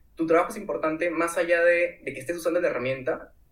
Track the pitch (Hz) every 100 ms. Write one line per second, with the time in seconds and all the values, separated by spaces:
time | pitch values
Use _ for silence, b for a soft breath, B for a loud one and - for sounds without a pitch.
0 | _ - 160 165 185 214 151 143 156 160
1 | 170 165 165 185 170 170 170 170 175 -
2 | 135 131 127 170 170 165 147 127 127 131
3 | 131 - - _ _